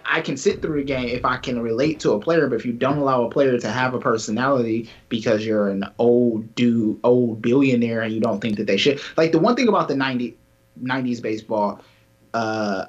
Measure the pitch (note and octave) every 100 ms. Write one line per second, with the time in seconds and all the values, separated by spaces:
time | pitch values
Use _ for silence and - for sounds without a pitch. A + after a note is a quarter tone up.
0 | A2+ D#3 D#3+ C3+ G3+ - F3 D3 C#3 C3
1 | A#2+ A#2+ B2+ B2 - A#2+ A#2 A2+ D3+ D3+
2 | D#3 G#2 D#3+ E3 C#3+ A2+ B2 A#2+ C3 D3
3 | C#3 B2+ A2+ D3+ C#3 B2 A2+ A#2+ B2+ B2
4 | C3 A2+ A2+ A2 C3 C3+ A#2 A2 A2+ -
5 | - A#2 A#2+ G#2+ A2 G#2+ G2+ G2 G2 -
6 | A#2+ A#2+ A#2+ A2 A2 - A#2+ A#2 A2 G#2+
7 | A#2+ B2 B2 A2 A#2 C3+ C#3 B2 A#2 A2+
8 | A2+ A2 A#2 G2+ A#2 G#2 G#2 G2 D3 C3+
9 | - - D#3+ D#3+ G#3 B3 A#3+ F#3+ D#3 C#3
10 | C3+ B2+ A#2+ - _ _ _ - B2+ C3
11 | B2 A#2 A#2 A2 - G#2+ G2+ G2 - _
12 | _ _ _ A#2 A2 A2 G#2 F#2+